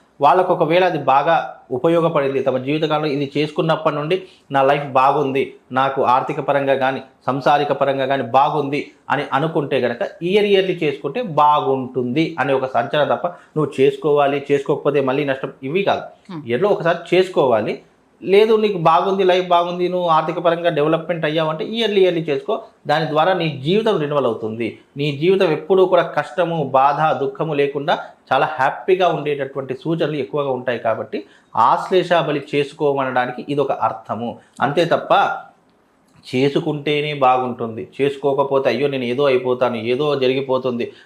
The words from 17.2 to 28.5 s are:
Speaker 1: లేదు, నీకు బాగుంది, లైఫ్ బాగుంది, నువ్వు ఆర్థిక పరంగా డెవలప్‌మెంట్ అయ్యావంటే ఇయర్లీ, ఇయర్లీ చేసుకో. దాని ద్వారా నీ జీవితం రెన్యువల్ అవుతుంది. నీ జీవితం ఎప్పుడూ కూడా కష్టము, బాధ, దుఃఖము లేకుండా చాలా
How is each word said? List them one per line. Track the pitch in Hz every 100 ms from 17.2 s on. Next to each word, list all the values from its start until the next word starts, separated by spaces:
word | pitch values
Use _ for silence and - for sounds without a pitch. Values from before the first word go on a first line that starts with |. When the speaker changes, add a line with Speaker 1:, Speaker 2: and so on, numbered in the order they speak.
| 185 180 135 113 110 294 - _ _ _
Speaker 1:
లేదు, | 110 196 220 220
నీకు | 214 190
బాగుంది, | 160 165 190 196
లైఫ్ | 190 180 180
బాగుంది, | 175 175 180 180
నువ్వు | 180 175
ఆర్థిక | 160 160 170
పరంగా | 175 170 170
డెవలప్‌మెంట్ | 156 151 160 165 170 160
అయ్యావంటే | 156 156 160 220
ఇయర్లీ, | 226 220 202
ఇయర్లీ | 185 170
చేసుకో. | 160 135 - 220 - _ 147
దాని | 151 156
ద్వారా | 147 165
నీ | 185 165 131 139
జీవితం | 202 220 190
రెన్యువల్ | 147 147 127
అవుతుంది. | 110 110 113 110 - _ 143
నీ | 147
జీవితం | 139 170 196 185
ఎప్పుడూ | 151 - 190 185
కూడా | 175
కష్టము, | 165 - 147 - 170 165
బాధ, | 135 131 139 147 156 131
దుఃఖము | 135 - 156
లేకుండా | 147 139 143 147 214 - - -
చాలా | 135 151